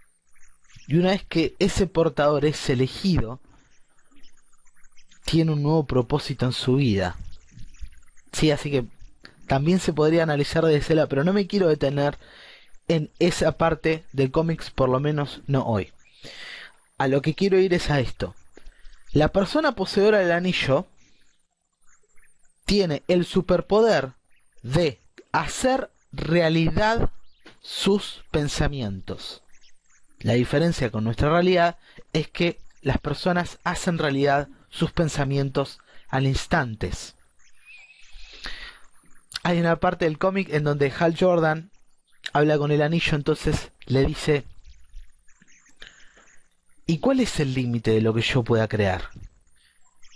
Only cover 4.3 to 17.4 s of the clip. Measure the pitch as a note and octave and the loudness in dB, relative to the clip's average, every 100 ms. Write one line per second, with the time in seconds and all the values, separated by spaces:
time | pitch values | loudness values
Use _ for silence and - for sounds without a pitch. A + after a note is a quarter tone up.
4.3 | - - - - - - - - - - | -20 -20 -20 -20 -20 -20 -20 -20 -14 -2
5.3 | D#3+ D#3+ D3+ C#3+ D#3+ C#3 B2+ A#2+ D3 - | 0 2 0 2 0 0 0 0 -2 -4
6.3 | C3+ B2+ A#2+ - C3 C3+ G2 F2+ - - | -4 -4 -2 0 2 2 2 -2 -6 -12
7.3 | - - - - - - - - - - | -14 -16 -16 -16 -12 -14 -14 -20 -20 -10
8.3 | - D#3 D3 D3 C#3 A#2 - - - - | 0 2 2 0 -2 -2 -10 -20 -20 -20
9.3 | - - C3+ D3 F#3 - D#3 D#3 E3 D#3+ | -12 -2 0 2 2 2 2 4 4 2
10.3 | C#3+ C#3+ E3 D#3+ D3 - D#3 C#3+ C#3 E3 | 0 0 0 2 2 2 2 2 2 2
11.3 | G3+ F#3+ G3+ F3 D3 C#3 C#3+ C#3+ - - | 2 0 2 2 2 0 0 -2 -2 -12
12.3 | - - - - - - E3 D3+ - F3 | -20 -20 -20 -20 -10 -2 0 -2 0 0
13.3 | - D#3 - E3 D#3 D#3+ D#3+ - C3+ C3 | 2 0 2 0 0 -2 -2 -4 -2 0
14.3 | D#3 E3 D#3+ - - C3 B2+ D3 D3+ C#3+ | 0 0 -2 -6 0 2 2 0 -2 -4
15.3 | - - C3 A#2+ G#2+ - - - - - | -6 -2 -2 0 -2 -4 -12 -20 -20 -20
16.3 | - - - - - _ - C3+ C3+ D3 | -16 -16 -16 -20 -20 _ -4 0 2 0
17.3 | D3+ | 0